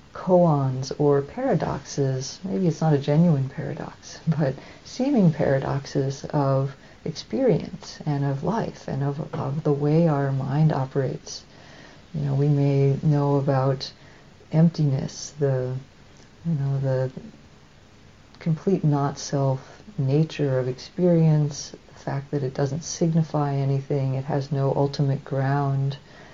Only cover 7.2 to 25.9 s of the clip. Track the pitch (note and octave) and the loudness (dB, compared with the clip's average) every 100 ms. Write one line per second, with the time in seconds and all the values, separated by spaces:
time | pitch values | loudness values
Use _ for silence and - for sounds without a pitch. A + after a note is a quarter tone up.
7.2 | - C4 C4 E3+ - - - - D3+ C#3+ | -6 0 2 2 -2 -12 -16 -10 -4 -2
8.2 | C#3+ C#3 D#3+ - - - - C3+ C#3 C#3+ | -2 -2 -2 -2 -4 -8 -8 -4 -4 -4
9.2 | - D3+ C3+ D3+ D3+ C#3+ D3 D#3 E3+ C#3+ | -6 -6 -4 -2 0 0 2 4 4 2
10.2 | C#3 C3+ C3 C#3+ D#3 - C3 C#3 C3 - | 0 -2 0 2 2 2 -2 -2 -2 -4
11.2 | - - - - - - - - - D#3 | -10 -16 -16 -20 -20 -20 -20 -20 -10 -6
12.2 | C#3+ C3+ D3 C#3+ C#3+ C#3 C#3 C#3 D#3 D3 | -2 0 2 4 4 4 2 2 2 2
13.2 | C#3+ C#3 C#3 C3+ C3+ C3+ - - - - | 2 2 2 2 2 0 -6 -14 -20 -20
14.2 | - - - D#3+ E3 E3 D3 C3+ - - | -20 -20 -2 4 4 4 0 0 -4 -8
15.2 | - D3 C#3 C3 B2+ C3 - - - - | -12 -4 -2 0 -2 -6 -10 -20 -20 -20
16.2 | - - E3+ D3+ C#3 C#3 C3+ C3 C3 - | -20 -10 -4 -2 -2 -2 0 0 -2 -6
17.2 | - - - - - - - - - - | -18 -20 -20 -20 -20 -20 -20 -20 -20 -20
18.2 | - - E3+ D#3 - F#3 D3+ C#3+ C#3 C#3+ | -20 -8 -4 -2 0 2 2 2 0 -4
19.2 | - C#3+ C3+ C3 - - - - C3+ D3 | -4 0 0 -2 -6 -20 -14 -4 0 2
20.2 | D#3+ - C#3+ C3 B2+ B2+ - - F3+ E3+ | 0 0 0 0 -2 -6 -8 0 4 6
21.2 | D#3+ D3+ D3 D3 - - - - - C#3 | 6 4 2 -4 -12 -16 -20 -14 -8 -6
22.2 | C#3 C#3+ C3 C#3 C#3 D#3 - - E3+ D#3+ | -4 -4 -2 -2 -2 -2 -6 -2 0 2
23.2 | D#3 D3+ C#3+ C#3 C#3 C#3 C3+ C#3+ C3+ C3 | 0 0 0 0 0 -2 -2 -2 0 -2
24.2 | C3+ C#3 C3+ C#3 C3+ - C#3 C#3+ C#3 C3+ | -2 -2 -2 0 0 2 0 0 0 0
25.2 | - C3+ C3+ C#3+ C#3 C3+ C#3 | -4 -2 0 0 0 0 -2